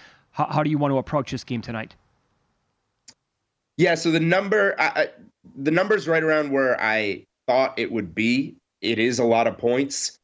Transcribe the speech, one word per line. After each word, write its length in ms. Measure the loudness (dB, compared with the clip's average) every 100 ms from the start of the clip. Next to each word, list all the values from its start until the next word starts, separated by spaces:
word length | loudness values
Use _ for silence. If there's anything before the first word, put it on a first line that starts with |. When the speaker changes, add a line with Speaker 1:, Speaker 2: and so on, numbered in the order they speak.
| -20 _ _
Speaker 1:
How, 140 | -6 -2
how 160 | 0
do 60 | 0
you 80 | 0
want 120 | 0
to 80 | 0
approach 320 | -2 -4 -4
this 140 | -8
game 180 | -8 -8
tonight? 320 | -8 -10 -12 -16 _ _ _ _ _ _ _ _ _ _ -20 -20 _ _ _ _ _ 0
Speaker 2:
Yeah, 180 | 2
so 160 | 2 0
the 80 | 0
number, 560 | 2 2 2 0 0 0
I, 60 | 0
I, 220 | 0 -4 -6 -20 _ -20 -6
the 140 | 0
number's 380 | 2 2 0 0
right 160 | 0
around 260 | 2 0 0
where 260 | 0 0 0
I 420 | 0 0 0 -4 -10 _ 0
thought 320 | 2 2 -2
it 140 | -4
would 200 | -4 -4
be. 440 | -2 0 0 -2 -8 _ _
It 180 | -4 0
is 220 | 0 2
a 40 |
lot 220 | 2 4 2
of 100 | 0
points. 640 | 0 0 0 -4 -8 -10